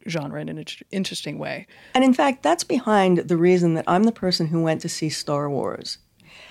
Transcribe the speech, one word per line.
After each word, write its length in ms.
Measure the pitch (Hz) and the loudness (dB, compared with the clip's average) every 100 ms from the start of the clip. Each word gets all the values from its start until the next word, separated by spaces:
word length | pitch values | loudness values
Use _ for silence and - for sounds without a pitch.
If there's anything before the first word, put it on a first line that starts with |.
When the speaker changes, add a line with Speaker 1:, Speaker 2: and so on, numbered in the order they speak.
| - | -8
Speaker 1:
genre 320 | 165 143 147 | -8 -8 -10
in 80 | 156 | -10
an 100 | 156 | -12
inter-, 260 | 151 - - | -14 -16 -10
interesting 480 | 196 185 180 156 147 | -6 -6 -8 -10 -10
way. 280 | 160 - 185 - - | -10 -10 -14 -20 -2
Speaker 2:
And 100 | 254 | 2
in 80 | 262 | 4
fact, 300 | 254 285 262 | 4 2 2
that's 220 | 294 349 | 0 0
behind 540 | - 269 226 208 190 175 | 0 -2 2 4 4 2
the 180 | 156 170 | 2 2
reason 360 | 175 180 175 | 4 4 4
that 100 | 160 - | 0 2
I'm 160 | 180 | 2
the 80 | 226 | 2
person 340 | 226 185 180 160 | 2 -2 0 0
who 120 | 165 | 0
went 180 | 165 160 | 0 -2
to 60 | 165 | -4
see 200 | - 156 | -4 -6
Star 400 | - - 143 147 | -6 -4 -2 -2
Wars 500 | 139 - - - - _ _ - - - | -2 -4 -6 -10 -14 _ _ -20 -20 -16